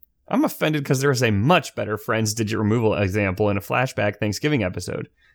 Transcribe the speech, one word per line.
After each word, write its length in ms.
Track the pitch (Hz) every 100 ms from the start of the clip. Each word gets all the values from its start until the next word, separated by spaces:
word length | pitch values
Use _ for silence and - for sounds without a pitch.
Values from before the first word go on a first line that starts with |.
| _ _ -
"I'm 160 | 226
offended 400 | 294 - 160 151
'cause 160 | 143 131
there 100 | 143
is 120 | 123
a 80 | 120
much 440 | 101 120 175 -
better 220 | - 104 107
Friends 340 | - 113 110
digit 240 | 110 104 104
removal 360 | 104 117 110
example 560 | 90 98 104 101 90 104
in 60 | 98
a 40 |
flashback 580 | - 123 127 - 104 101
Thanksgiving 440 | 110 98 151 147
episode. 460 | 92 - - - - _ _